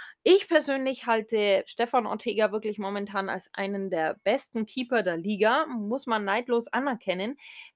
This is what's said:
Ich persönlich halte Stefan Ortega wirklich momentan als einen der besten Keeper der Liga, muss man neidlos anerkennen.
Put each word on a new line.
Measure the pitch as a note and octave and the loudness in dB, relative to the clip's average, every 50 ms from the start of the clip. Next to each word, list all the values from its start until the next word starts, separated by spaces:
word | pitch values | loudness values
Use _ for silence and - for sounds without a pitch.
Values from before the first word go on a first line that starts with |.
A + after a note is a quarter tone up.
| - - - _ | -16 -18 -8 _
Ich | - D#4 F4+ G4+ - - | 6 6 6 6 6 4
persönlich | E4+ D#4 - C#4+ C4+ C4+ C4 C4 C4 - - A#3+ | 2 4 4 2 0 -2 0 -2 -4 -2 -2 0
halte | A3+ A3+ G#3+ A3 A3+ G#3+ G#3 G3+ G3 G3 - | 0 0 0 0 0 2 4 4 4 2 2
Stefan | - - - A3+ A#3 - B3+ A3 | -2 -4 -2 -2 2 2 2 2
Ortega | G#3 - A3 - A#3+ - G#3 G#3+ G3+ | 0 -2 -4 -4 -2 0 2 2 2
wirklich | G3 G#3+ G#3+ G#3+ G#3 G#3+ | 0 -2 -4 -4 -4 -4
momentan | G3 G3 G3+ G3+ G3+ G3+ G3+ G3 F#3+ F#3 | -4 -4 -4 -4 -6 -4 -4 -4 -4 -4
als | F#3 F#3 - - - | -4 -6 -8 -10 -8
einen | - G3 G3 G3+ G3 G3 F#3+ | -6 -6 -4 -4 -4 -4 -2
der | F3+ D#3+ D#3+ D#3 - - - | -2 -2 -2 -2 -2 -2 0
besten | G3 A#3 C#4 - - - A3+ G#3+ - | 0 0 0 -2 -4 -6 -6 -6 -4
Keeper | - B3+ B3+ B3 C4 A3+ | -6 -8 -4 0 0 0
der | F#3+ F3+ E3+ E3 | 0 0 -2 -2
Liga, | E3+ G3+ G#3+ F#3 G#3 A3 B3 D4 D#4+ | -2 -4 0 2 2 4 4 2 0
muss | D4+ B3+ A3+ G#3 G3+ A#3+ C#4 - | -2 -4 -6 -4 -4 -4 -4 -4
man | B3+ A3+ G#3+ G3+ | -2 -2 -2 0
neidlos | G3 G3 A#3 A#3+ B3 A#3+ A#3 A#3 - | 0 -2 -2 0 0 0 0 0 -2
anerkennen. | - A#3+ C4+ C#4+ B3 G#3+ - F#3+ F3 F3+ G3 A3+ C#4+ - - - - - - - _ | -2 -2 -2 -2 -4 -4 -4 -4 -4 -2 -4 -6 -6 -8 -14 -20 -20 -20 -20 -12 _